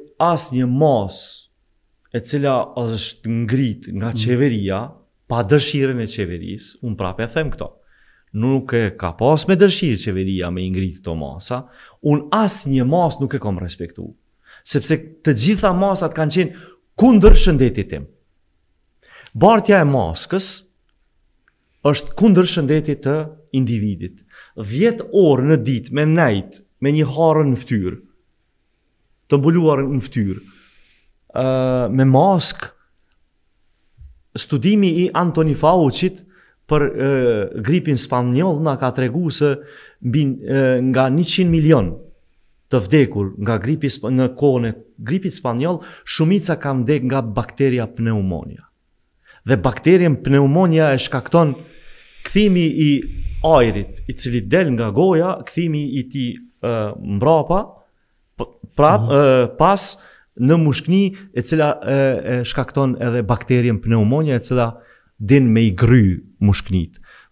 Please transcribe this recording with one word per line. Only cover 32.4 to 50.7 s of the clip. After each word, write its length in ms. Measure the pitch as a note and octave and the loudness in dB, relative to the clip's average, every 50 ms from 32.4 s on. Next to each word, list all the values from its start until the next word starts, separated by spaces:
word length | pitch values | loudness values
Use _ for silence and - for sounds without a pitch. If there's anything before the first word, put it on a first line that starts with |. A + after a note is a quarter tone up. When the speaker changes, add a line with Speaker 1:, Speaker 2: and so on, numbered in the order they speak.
| - - - - - - _ _ _ _ _ _ _ _ _ _ _ _ _ _ _ _ _ _ _ _ _ _ _ _ _ - - - - _ _ _ - | 2 0 0 -2 -8 -16 _ _ _ _ _ _ _ _ _ _ _ _ _ _ _ _ _ _ _ _ _ _ _ _ _ -20 -20 -20 -20 _ _ _ -6
Speaker 1:
studimi 540 | - - - D3+ C3+ A2 F#3 G#3 G#3+ G3 F3+ D#3+ E3+ F3+ | -4 -4 -2 -2 -2 0 2 2 2 2 2 0 0 -2
i 40 | F3+ - | -2 -2
Anthony 420 | - F3+ E3+ D#3+ E3 D#3+ D#3 C#3+ | -2 -2 0 0 0 0 0 0
Fauci-t 680 | - - D3+ F3 F#3 E3 C3+ B2 - - F#3 F#3 - - _ _ _ _ _ _ _ _ - | 0 2 2 4 4 2 2 0 0 -4 -4 -6 -8 -20 _ _ _ _ _ _ _ _ -2
për, 160 | D3+ D3+ D3 | 0 0 0
ë, 260 | C3+ - - C3 C#3 C#3 C3 B2+ A#2+ A#2 G#2+ G2+ - - - G#2+ | 0 -2 -2 -2 0 0 0 2 0 0 0 -2 -6 -6 -8 -2
gripin 340 | G#2+ D#3+ F3+ - D#3 C#3+ | 0 0 0 0 0 -2
spanjoll 640 | A#2+ - - C3 B2 B2 B2 B2 C3+ F3 F#3+ E3 D3 D#3+ | -2 -2 -2 -2 -2 -2 0 0 0 0 0 -2 -2 -2
na 140 | D#3 C3+ | -2 -2
ka 140 | B2 C3+ B2+ B2 | -2 -4 -4 -2
tregu 380 | - B2+ B2 A#2 E3 F3+ D#3+ | -2 -4 -2 -2 -4 -4 -2
se 240 | C3+ - D3 D3 C3+ - - - - - - - _ _ | -2 0 0 0 0 -2 -8 -18 -20 -20 -20 -20 _ _
mbi, 240 | - B2 A#2 D3+ D3 C3+ B2+ | -6 -2 0 0 0 0 -2
ë, 300 | - G#2 A2 C3+ C3+ C3+ C3 B2+ B2 B2+ | -6 -6 -4 0 0 2 2 2 2 0
nga 260 | C3 C3 C3 C3 C3 | 0 0 2 0 2
njëqind 420 | C3 D#3+ F3+ E3 - - F#3 F3 | 2 0 0 0 0 0 2 2
milion 440 | E3 E3 D3+ D3+ D#3+ B2+ G2 E2+ E2 - - - - _ _ _ _ _ _ _ _ _ _ - | 2 2 4 4 4 4 2 -2 -6 -10 -16 -20 -20 _ _ _ _ _ _ _ _ _ _ -2
të 120 | - B2+ G2 | -2 -2 0
vdekur 480 | F#2 B2+ D#3 C3+ - - G2+ G2+ F#2+ F#2+ | 2 4 4 4 2 0 -4 -6 -6 -8
nga 200 | - G#2 G#2+ A2+ G#2+ | -8 -6 -4 -4 -4
gripi 300 | F#2+ A#2+ D#3 - D3 C3+ | -4 -4 -6 -4 -4 -4
sp-, 220 | - - - A2 C3 | -6 -4 -4 -2 -2
në 140 | B2+ C3 B2 B2+ | 0 0 -2 -2
kohën 340 | - C#3+ C#3+ C3 B2+ A#2 A2+ | 0 0 0 2 0 -2 -4
e 60 | G#2+ - - _ _ | -6 -8 -14 _ _
gripit 380 | - A2+ G#2+ D3+ F#3+ F#3+ G3 - | -14 -8 -6 -6 -4 -4 -6 -8
spanjoll, 460 | - - B2+ A#2 A#2+ C3+ E3+ F3+ D#3+ - - - - - | -6 -6 -6 -4 -4 -4 -4 -4 -6 -8 -16 -20 -18 -12
shumica 560 | - - - D#3 D#3+ F#3+ G#3 - - D#3+ - | -6 -2 0 0 2 2 0 0 -2 -4 -4
kanë 240 | - C#3+ C3+ C3 A#2+ | -4 -4 -4 -2 0
vdek 220 | A#2 D3+ - B3 F3+ | 0 0 0 0 -2
nga 140 | B2 C3+ B2 | -2 -2 -4
bakteria 640 | A2+ G2+ A2 A2+ - - - C#3 C3+ B2+ B2 A2+ G#2+ | -4 -4 -6 -6 -6 -4 -2 0 0 0 -2 -4 -6
pneumonia. 800 | - - A2+ A2+ A2+ G#2 G2 F#2 F2 D#2 - - - - - _ _ _ _ _ _ _ _ _ _ _ _ _ - _ - | -6 -4 -4 -2 -2 -2 -2 -4 -4 -6 -10 -12 -16 -20 -20 _ _ _ _ _ _ _ _ _ _ _ _ _ -20 _ -2
Dhe 100 | - C3+ | -2 0
bakterien 640 | G#2+ E2+ C3 A#2 - - D3+ F3+ F#3 F3 E3 C#3+ - | 0 0 -2 -4 0 2 4 4 4 4 2 0 0
pneumonia 680 | - B2+ C#3 C#3 C#3+ C3+ C#3 F3 F#3+ F3 | 0 2 2 4 4 4 4 2 2 4